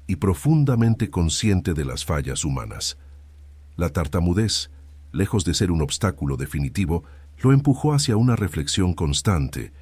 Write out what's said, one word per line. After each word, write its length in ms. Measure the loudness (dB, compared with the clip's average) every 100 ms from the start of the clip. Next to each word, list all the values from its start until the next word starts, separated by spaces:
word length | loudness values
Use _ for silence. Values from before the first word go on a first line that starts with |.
| -6
y 100 | -2
profundamente 960 | 0 2 2 4 4 4 4 2 0
consciente 640 | 0 0 0 2 2 0
de 100 | -2
las 200 | -4 -6
fallas 400 | -4 -4 -2 -4
humanas. 540 | -4 -4 -8 -8 -8 -10 -16 -20 -20 -20 -20 -20 -12 -4
La 120 | -2
tartamudez, 840 | -2 -2 0 2 2 0 -2 -8 -14 -20 -20 -8
lejos 320 | -2 0 0
de 100 | 0
ser 180 | 0 2
un 100 | 2
obstáculo 540 | 0 -2 -2 -2 -4 -4
definitivo, 680 | -4 -4 -4 -2 -2 -2 -6 -20 -20 -2
lo 100 | 4
empujó 420 | 4 4 2 2
hacia 220 | 0 2 2
una 200 | 2 2
reflexión 580 | -2 -2 -2 0 0
constante 800 | 0 0 0 0 0 0 -6 -12 -14